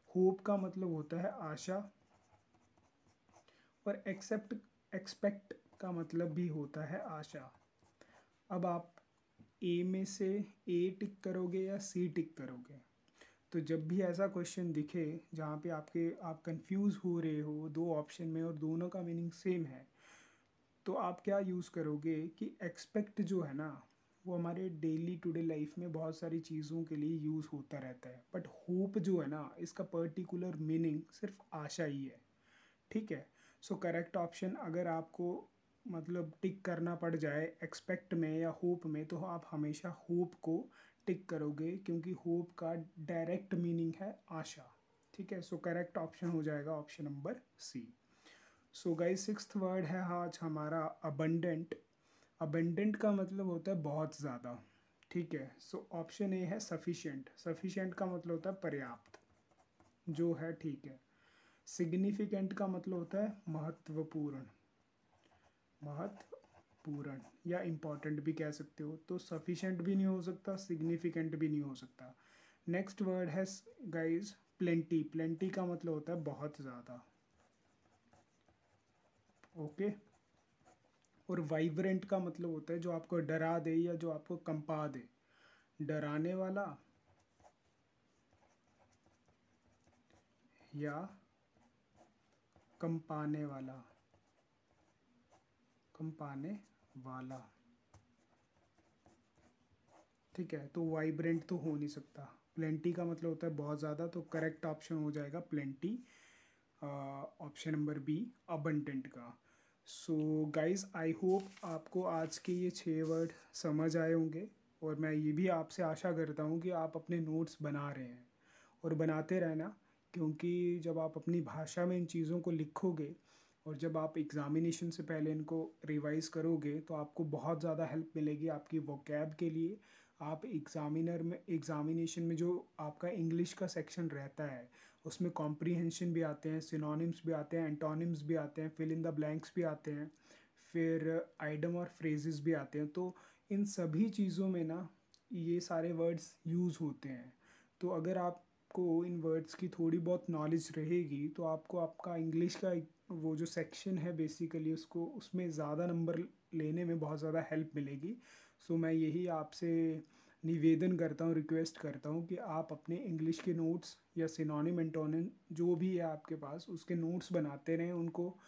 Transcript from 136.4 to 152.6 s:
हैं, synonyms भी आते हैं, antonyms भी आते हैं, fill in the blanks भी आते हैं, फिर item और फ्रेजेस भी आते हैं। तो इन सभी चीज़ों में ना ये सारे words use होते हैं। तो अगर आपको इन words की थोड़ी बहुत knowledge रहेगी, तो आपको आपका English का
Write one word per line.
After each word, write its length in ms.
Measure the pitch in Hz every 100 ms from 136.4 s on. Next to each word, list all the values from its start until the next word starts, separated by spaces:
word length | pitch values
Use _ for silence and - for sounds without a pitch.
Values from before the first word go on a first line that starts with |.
| 160
हैं, 120 | 160
synonyms 640 | 156 160 151 151 170 165 160
भी 60 |
आते 240 | 156 147 165
हैं, 120 | 160
antonyms 540 | 151 156 156 170 160
भी 120 | 147
आते 280 | 165 147 151
हैं, 140 | 156 156
fill 200 | 160 160
in 60 | 165
the 120 | 151
blanks 360 | 151 156 -
भी 80 | -
आते 280 | 165 151 -
हैं, 220 | 147 151 - - - - _ -
फिर 540 | 165 165 165 160 160 165 -
item 360 | 151 151 170 175
और 100 | 175
फ्रेजेस 540 | - 160 151 151 147
भी 120 | 147
आते 260 | 160 139 147
हैं। 100 | 151
तो 280 | 151 180 185 - - -
इन 140 | 202
सभी 460 | 202 196 165 156 220
चीज़ों 380 | 196 190 165 190
में 160 | 180
ना 240 | 160 165 180 - _ - -
ये 280 | 196 165 175
सारे 320 | 175 165 170
words 440 | 165 170 170 - - 170
use 320 | 170 180 151
होते 280 | 156 131 139
हैं। 240 | 127 123 - - - _ -
तो 80 | 180
अगर 300 | 160 165 185
आपको 840 | 175 175 - _ - - 180 165
इन 160 | 180 175
words 340 | 160 160 160
की 140 | - 180
थोड़ी 300 | - 165 165
बहुत 320 | 170 180 175
knowledge 420 | 160 151 165 156 160
रहेगी, 520 | 156 175 160 143 151
तो 160 | 151
आपको 340 | 165 160 - 180
आपका 380 | 160 - 185 170
English 400 | 160 160 175
का 160 | -